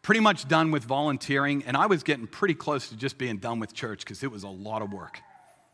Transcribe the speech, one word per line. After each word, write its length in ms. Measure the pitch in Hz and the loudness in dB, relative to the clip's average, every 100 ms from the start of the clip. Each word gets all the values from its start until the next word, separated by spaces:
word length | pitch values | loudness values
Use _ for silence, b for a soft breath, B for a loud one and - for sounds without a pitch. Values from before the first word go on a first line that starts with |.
Pretty 200 | - 220 | 4 6
much 260 | 214 180 135 | 6 4 2
done 240 | 160 160 | 4 4
with 120 | 151 | 2
volunteering, 800 | 117 135 151 135 - 139 143 143 127 | 2 0 2 0 0 2 2 0 0
and 100 | 135 | 2
I 120 | 208 | 4
was 160 | 180 | 4
getting 240 | 143 139 113 | 2 -2 -2
pretty 260 | - 202 | -2 0
close 340 | 156 - 143 - | 0 -2 -2 -4
to 60 | 110 | -6
just 220 | 131 - | -6 -4
being 200 | 127 104 | -4 -4
done 220 | 117 117 | -4 -4
with 140 | 107 | -6
church 320 | - 117 101 - | -8 -8 -8 -12
'cause 180 | 101 | -8
it 80 | 139 | -8
was 120 | 107 | -8
a 60 | 98 | -12
lot 320 | 95 104 110 | -12 -6 -4
of 120 | 104 | -4
work. 280 | 98 90 - - - - _ _ | -8 -12 -16 -20 -20 -20 _ _